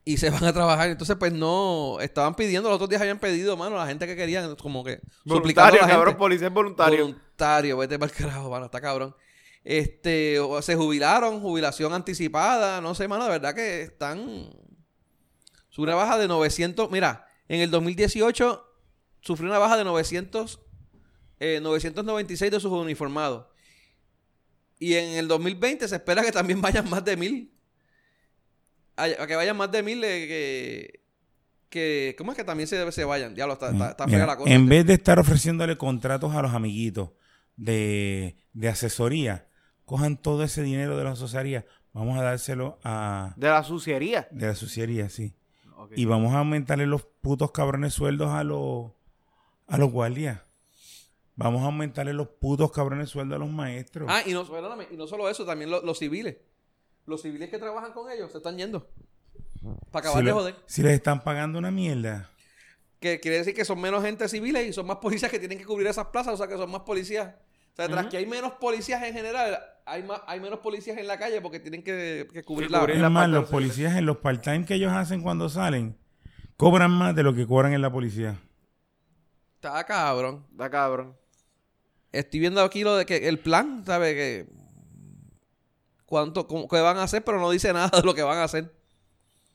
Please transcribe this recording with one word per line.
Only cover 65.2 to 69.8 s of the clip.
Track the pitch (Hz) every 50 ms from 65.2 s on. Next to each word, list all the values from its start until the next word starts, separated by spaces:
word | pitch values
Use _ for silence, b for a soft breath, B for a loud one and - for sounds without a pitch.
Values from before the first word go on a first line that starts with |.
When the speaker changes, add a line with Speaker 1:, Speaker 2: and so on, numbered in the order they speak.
| 240 233
Speaker 1:
que | 240 208
tienen | 175 180 190 190
que | 190
cubrir | 202 214 202 196 208
esas | 202 220 202 -
plazas, | - 240 247 247 220
o |
sea | 190 202
que | 190 196
son | 185 185 175
más | 185 190 190
policías. | 220 208 190 185 190 208 214 202 185 - _ _ _ _ _ _ _ _
O |
sea, | - 170 165
tras | 170 180 185
Speaker 2:
Ujú. | -
Speaker 1:
que | 185 185
hay | 190
menos | 214 233 247 254 254 254 -
policías | 254 240 226 226 - - 254 240 240
en | 233 226
general, | 233 220 220 233 254 240 214 190 - - - - _